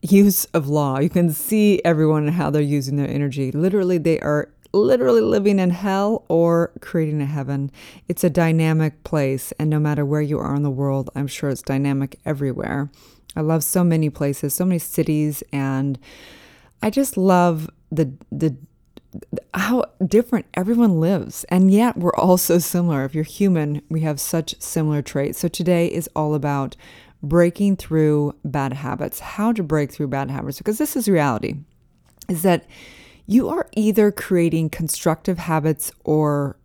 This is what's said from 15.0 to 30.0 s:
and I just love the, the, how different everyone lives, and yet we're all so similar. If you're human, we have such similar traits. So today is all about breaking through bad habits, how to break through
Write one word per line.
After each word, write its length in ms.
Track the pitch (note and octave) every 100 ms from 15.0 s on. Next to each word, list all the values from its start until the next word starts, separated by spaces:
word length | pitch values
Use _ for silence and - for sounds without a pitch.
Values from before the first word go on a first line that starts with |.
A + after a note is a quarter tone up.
| D#3 D3+ D3+ C#3+ -
and 460 | C#3 C3+ C3+ C#3 C3 - - - - - _ _ _
I 80 | G#3+
just 260 | G#3+ C#4 -
love 500 | F#3 F3+ F3 D#3+ D#3 _ _
the, 220 | D#3 C#3+ C3+ -
the, 240 | C#3+ D#3+ C3 - _ _ - _ - - - _ F#3
how 300 | G3 B3 - _ F#3+
different 400 | G#3 A#3+ A3+ -
everyone 460 | - F#3 A#3 A#3 E3+
lives, 440 | D#3+ F#3+ - - -
and 260 | F#3 F#3+
yet 260 | G3+ A#3+ -
we're 180 | F3 -
all 220 | F#3+ F3+
so 220 | - F3
similar. 440 | - F3 F3 C#3+
If 120 | C3+ D#3
you're 80 |
human, 580 | D#3 - G3 E3+ D3+ D3 -
we 120 | D#3+
have 180 | D#3 D3
such 420 | - E3 D#3+ -
similar 400 | - - D#3 D3
traits. 380 | C#3 C#3+ C#3 -
So 80 | F3
today 400 | - F3 F3 E3+
is 200 | - E3 -
all 200 | D3+ D3+
about 400 | C#3+ C#3+ C3+ - - - - _
breaking 520 | C#3+ E3+ F3 E3+ G3+ F#3+
through 560 | - D#3+ D#3 D3 D3 - -
bad 260 | C#3 C3+
habits, 480 | C#3+ C#3 - C#3+ -
how 320 | - - G#3+
to 120 | A3+
break 280 | D#3+ D3+ C#3+
through 160 | -